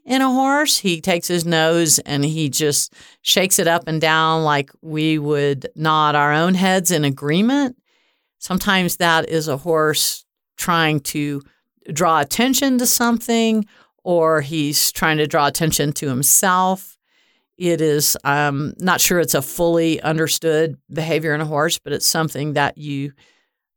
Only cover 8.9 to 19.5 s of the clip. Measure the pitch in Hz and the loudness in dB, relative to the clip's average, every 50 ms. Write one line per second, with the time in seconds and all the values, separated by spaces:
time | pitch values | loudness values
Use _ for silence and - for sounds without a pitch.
8.9 | - - 180 170 165 160 143 - 165 160 156 156 135 139 143 175 160 156 156 156 | 0 0 2 2 2 2 0 0 -2 -2 -2 -2 -6 -6 -2 0 0 2 2 2
9.9 | 151 - - - - - - _ _ _ _ _ _ - - - 170 165 160 156 | 0 0 -2 -2 -4 -8 -14 _ _ _ _ _ _ -10 -2 0 2 2 2 2
10.9 | 151 147 143 - - 151 147 147 143 139 - _ _ _ _ _ _ _ - - | 2 0 -2 -4 -6 -4 -4 -4 -6 -8 -10 _ _ _ _ _ _ _ -14 -10
11.9 | 160 143 180 165 160 156 151 - - - 240 269 262 - 285 269 254 247 214 220 | -4 0 2 2 2 2 0 0 0 0 0 2 2 0 0 0 0 0 0 0
12.9 | - - 240 240 240 233 - - 233 226 226 226 220 220 208 _ _ _ _ _ | 0 2 2 0 0 -2 -2 0 0 2 2 2 0 0 -2 _ _ _ _ _
13.9 | _ _ - 185 175 170 160 160 160 156 143 139 165 160 147 147 147 - - - | _ _ -4 0 2 2 4 4 2 2 0 -2 -2 -2 -2 0 0 -2 -2 -2
14.9 | - - - 156 156 156 151 143 165 160 143 143 - - 165 156 - - 143 147 | -2 0 0 0 2 2 0 0 2 2 2 2 0 0 -2 -2 0 0 -2 -2
15.9 | 143 - 156 139 127 123 147 - - - - 190 180 185 185 185 190 190 - - | -2 -4 -4 -4 -4 -2 0 2 2 2 2 2 2 2 2 2 0 -2 -6 -18
16.9 | - _ _ _ _ _ _ _ _ _ _ _ _ - 180 170 170 151 160 156 | -20 _ _ _ _ _ _ _ _ _ _ _ _ -4 0 0 0 2 2 2
17.9 | 147 151 151 - - - - 139 143 147 147 143 139 139 151 - - - 170 185 | 2 2 0 0 -2 -2 -2 -2 0 0 0 0 -2 -2 -4 -6 -6 -4 0 0
18.9 | 170 151 - - 185 175 156 135 - 143 139 - | 2 2 2 0 2 0 0 0 0 -2 -2 -4